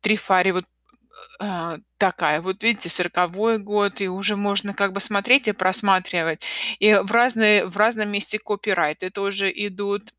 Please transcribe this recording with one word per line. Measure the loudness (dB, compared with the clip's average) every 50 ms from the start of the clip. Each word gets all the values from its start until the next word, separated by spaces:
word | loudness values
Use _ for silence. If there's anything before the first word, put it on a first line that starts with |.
| 2
Трифари, | 0 0 0 2 2 2 4 4 2
вот, | 0 -2 -4 _ _ _ _ _ _ _ _ _ _ -20 -20 -20 -12 -10
а, | -8 -6 -6 -6 -6 -6 -8 -10 _ _ _ _
такая | 0 0 0 0 0 0 0 0
вот, | -2 -4 -6 _ 0
видите, | 0 0 0 -4 -8
сороковой | -4 -4 -4 -2 _ 0 0 0 0 -2 0 0 0 0
год, | -2 -2 0 2 2 0 0 -2
и | -4 -4
уже | -4 -4 -2 -2 -2
можно | 0 0 0 -2 -2 -2 -4 -2
как | 0 -2 0 0
бы | -4
смотреть | -4 -2 -2 -4 0 2 0 2 2 -2
и | -4
просматривать. | 0 0 0 0 2 2 2 2 2 0 -2 -4 -2 -2 -2 -2 -4 -6 -8 -8 -6 -6 -8 -4 2
И | 4 4 6
в | 4 4 2
разные, | 2 4 4 4 2 2 4 6 6 4 4 0
в | 0 2
разном | 2 2 2 0 -4 -4
месте | -4 -6 -6 -4 -8 -8
копирайты | _ -4 -4 -4 0 -2 0 0 0 0 -2 _ -6 -8
тоже | -4 -2 -4 -2 -2 -2 -2 -2 -2
идут. | -2 -6 -6 -4 -6 -4 -2 -2 -4 -6 -10 _